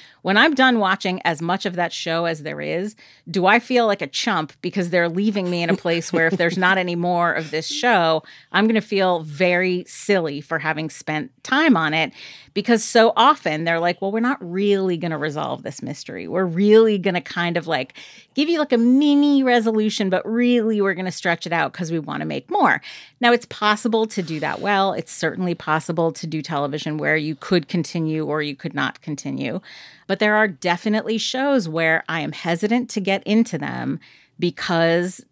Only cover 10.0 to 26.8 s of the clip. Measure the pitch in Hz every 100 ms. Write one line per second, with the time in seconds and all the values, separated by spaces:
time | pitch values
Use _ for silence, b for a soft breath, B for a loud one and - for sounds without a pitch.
10 | - 196 160 143 - 160 156 156 156 -
11 | - 151 - _ - 269 320 180 160 156
12 | 160 B B B B 202 202 226 - 233
13 | 226 - 262 302 175 156 165 165 175 175
14 | 196 220 240 269 175 185 202 196 190 170
15 | 170 156 151 147 139 131 - - 127 147
16 | - 90 87 160 185 165 208 220 226 208
17 | 185 175 - 180 170 170 151 147 135 B
18 | B B B - 302 330 294 240 233 262
19 | 294 285 294 277 262 240 220 220 214 -
20 | 196 180 - 226 240 240 220 214 196 180
21 | 185 - 180 170 170 165 147 - 165 165
22 | 151 147 156 143 - 392 202 - B B
23 | B B 240 240 - - 208 208 233 220
24 | 220 208 160 156 147 - 196 196 196 165
25 | - - 160 - 180 165 - 156 - 165
26 | 165 160 160 156 143 151 143 147